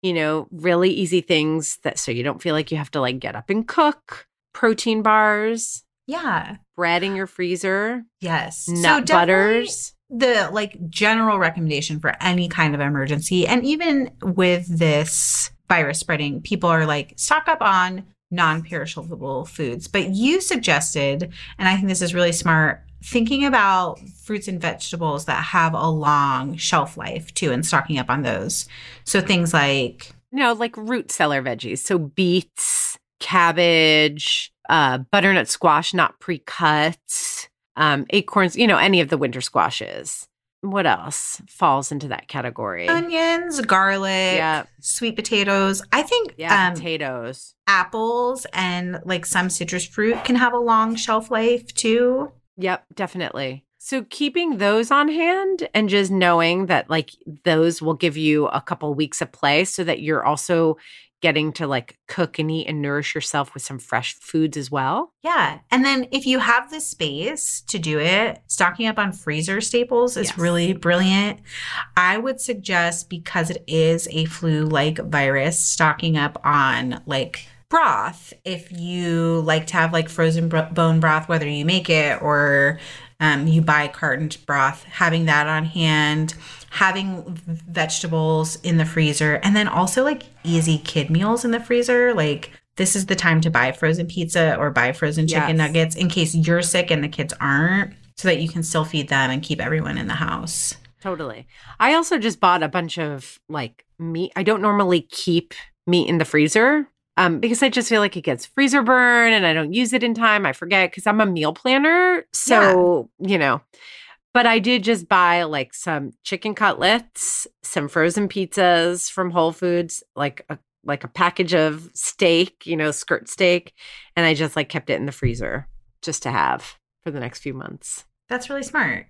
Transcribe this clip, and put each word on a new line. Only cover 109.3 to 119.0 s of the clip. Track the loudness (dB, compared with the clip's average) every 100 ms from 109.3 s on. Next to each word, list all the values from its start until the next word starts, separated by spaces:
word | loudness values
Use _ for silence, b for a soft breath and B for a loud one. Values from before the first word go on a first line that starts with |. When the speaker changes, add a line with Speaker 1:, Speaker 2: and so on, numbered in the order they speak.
Speaker 1:
and | 4 4
I |
don't | 2 0
use | 0 0
it | 0
in | 0
time. | 2 2 4 2
I |
forget | -2 0 2 2
'cause | 0 0
I'm | 2
a | 2
meal | 2 -2
planner. | -2 0 2 4 4 4 2 -2
So, | -6 2 6 6 6 4 2 -2 _
Speaker 2:
Yeah. | -2
Speaker 1:
you | 2
know, | 2 0 _ B B B B B _
but | 2 4
I | 4
did | 2 0
just | 2 -2 2
buy, | 4 6 4
like, | 0 -4 -6
some | -8 -4 -4 -6 -10 -10
chicken | -6 -6 0
cutlets, | 0 2 2 2 -2 -8 -6 -6 -8 _
some | -8 -6 -4
frozen | 0 0 0 -2
pizzas | -4 -6 2 4 4 2 0